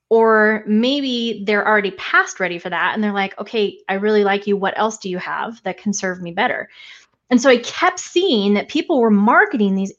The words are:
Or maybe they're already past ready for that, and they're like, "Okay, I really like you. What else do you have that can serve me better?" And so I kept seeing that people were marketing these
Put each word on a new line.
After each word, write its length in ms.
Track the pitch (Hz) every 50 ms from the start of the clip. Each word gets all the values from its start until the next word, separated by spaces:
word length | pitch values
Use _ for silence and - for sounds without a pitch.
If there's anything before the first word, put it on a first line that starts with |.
| _ -
Or 540 | 226 226 226 220 220 214 214 214 220 214 214 -
maybe 760 | 214 214 233 254 277 294 277 262 247 233 233 233 214 - 196
they're 220 | 196 214 208 - 214
already 240 | 214 208 202 190
past 480 | 185 - - - - 349 381 370 - -
ready 180 | 190 175 175 170
for 100 | - 185
that, 240 | 175 165 170 180 -
and 100 | 214 214
they're 80 | 208
like, 260 | 202 202 196 196 - -
"Okay, 400 | 208 - - 226 208 190 185 - - -
I 60 | 196
really 280 | 196 202 214 214 208 202
like 240 | 196 196 202 202 208
you. 80 | 202
What 220 | 196 190 190 - -
else 200 | 208 220 214 -
do 120 | - 190
you 80 | 180 180
have 440 | - 160 151 - 135 - 233 - -
that 140 | 190 180 -
can 140 | - 208 202
serve 280 | - - 185 180 185
me 100 | 175 170
better?" 380 | 170 196 233 247 - - - - _ - - - - - _ _ _ _ _ -
And 80 | 254 233
so 80 | 254 277
I 100 | 247 240
kept 420 | 240 - - - 330 359 359 359
seeing 560 | - - - 349 370 392 269 208 196 202 208
that 140 | 202 - -
people 300 | - 302 330 - 339 262
were 120 | 233 233
marketing 640 | 208 202 202 226 277 339 415 403 349 226 208 196 190
these 180 | 190 196 196 -